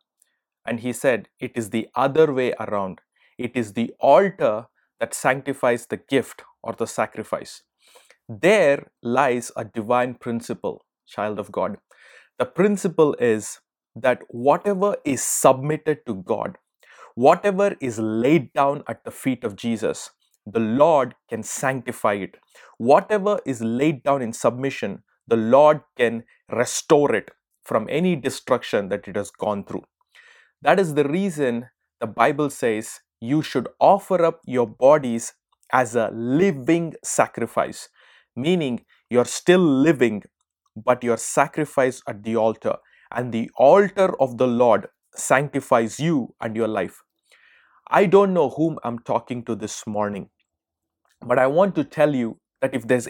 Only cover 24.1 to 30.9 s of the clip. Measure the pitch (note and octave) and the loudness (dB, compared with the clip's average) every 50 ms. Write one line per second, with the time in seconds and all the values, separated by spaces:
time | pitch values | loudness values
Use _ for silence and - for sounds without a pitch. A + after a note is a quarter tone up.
24.1 | C#3+ C#3 B2 A2 A#2 - - B2 A#2+ B2 C3+ C3+ C3 - A#2 G2 - - _ _ | -2 -2 -2 -6 -6 -2 -2 -2 -2 -2 -6 -6 -6 -6 -8 -8 -8 -10 _ _
25.1 | _ _ _ - A#2 A2+ A2 A2+ B2+ C#3 D3+ D3+ D#3 C#3+ _ _ _ - A#2+ A2+ | _ _ _ 0 0 0 2 4 6 6 6 6 4 2 _ _ _ 0 0 0
26.1 | A#2 A2+ - _ _ _ _ - - A2+ B2 - - - - - D#3+ D3 C#3+ B2+ | 0 -4 -10 _ _ _ _ -8 -4 -4 -4 -2 -4 -4 2 4 4 4 4 2
27.1 | A2 G2 - - _ _ _ _ _ _ - - A#2+ A2 A2 - - D#3+ F3+ F#3 | 0 -2 -4 -8 _ _ _ _ _ _ -10 -4 -4 -4 -2 -2 -4 -2 0 0
28.1 | F3 C3+ A#2+ C3 - - - - B2+ A#2 - - B2 G#2 G2+ F#2 G#2 G2+ - G2 | -2 -2 -4 -6 -6 -6 -2 -2 -2 -2 -2 -2 -2 -2 -2 -2 -6 -8 -8 -8
29.1 | F2 G#2 G2 - _ - - G#2+ G#2 G2+ F#2+ - - - - _ _ _ _ _ | -8 -8 -8 -8 _ -6 -4 -4 -4 -4 -6 -10 -12 -14 -14 _ _ _ _ _
30.1 | _ - - _ _ _ _ _ _ _ C3 C#3+ F3+ G3 F#3+ D#3 | _ -20 -20 _ _ _ _ _ _ _ 2 2 4 4 2 0